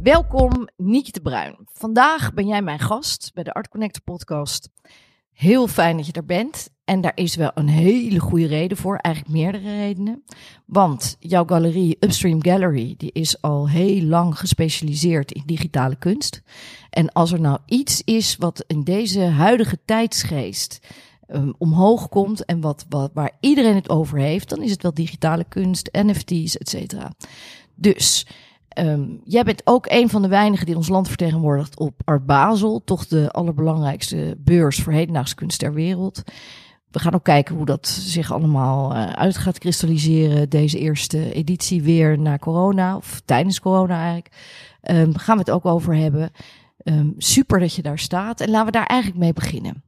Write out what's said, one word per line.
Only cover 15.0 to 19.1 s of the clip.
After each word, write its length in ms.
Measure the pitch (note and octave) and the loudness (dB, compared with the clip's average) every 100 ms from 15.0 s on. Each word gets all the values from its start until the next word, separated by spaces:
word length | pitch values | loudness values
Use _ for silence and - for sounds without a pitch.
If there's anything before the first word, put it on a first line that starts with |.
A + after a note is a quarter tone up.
| F3 D#3+ C#3 | 0 0 -2
in 120 | - C#3+ | -8 -6
digitale 500 | D#3+ - C#3+ C3 C3+ | -6 -4 -2 -2 -2
kunst. 460 | F3 A3 D4 - _ - - - - | -2 -2 -4 -10 _ -20 -20 -20 -8
En 220 | - D#3+ | -2 0
als 200 | - E3+ | 2 0
er 100 | E3+ | 2
nou 180 | D#3 C#3 - | 0 -2 0
iets 360 | B3 C#4+ - | -2 0 -4
is 320 | - A3+ G#3 - | 0 0 0 -2
wat 260 | F3 - - | -4 -6 -6
in 160 | D3+ | -4
deze 380 | C#3+ F#3+ A3+ | -2 -2 -2